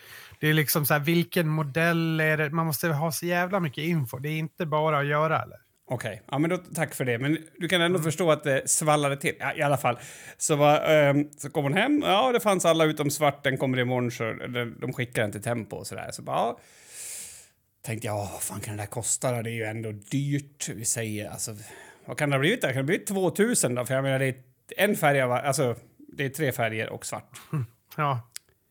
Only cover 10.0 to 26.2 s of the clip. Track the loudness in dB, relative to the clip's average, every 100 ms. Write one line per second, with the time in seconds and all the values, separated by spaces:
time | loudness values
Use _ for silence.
10 | -6 -18 -16 -4 0 6 6 6 6 6
11 | 6 4 0 -6 -6 -2 0 2 4 2
12 | 4 4 4 2 2 4 4 4 4 2
13 | -2 2 0 2 -2 0 0 2 2 0
14 | -2 -2 -4 -6 -6 -6 -6 -6 -8 -6
15 | -4 -2 -2 -4 -6 -6 -6 -10 -10 -10
16 | -10 -10 -4 -2 -2 -4 -14 -20 -20 -16
17 | -14 -14 -14 -18 -20 _ _ _ -8 -6
18 | -4 -4 -6 -8 -8 -8 -8 -8 -8 -6
19 | -4 -2 -2 -2 -4 -6 -6 -6 -8 -10
20 | -4 -2 0 -2 -4 -12 -10 -6 -4 -4
21 | -4 -6 -8 -8 -10 -10 -16 -20 -20 -20
22 | -10 -2 0 2 2 2 0 0 0 -2
23 | -2 0 0 2 2 2 0 0 -2 0
24 | 0 0 0 -4 -12 _ -8 0 2 4
25 | 4 4 2 2 0 2 0 -2 -10 -20
26 | -14 -6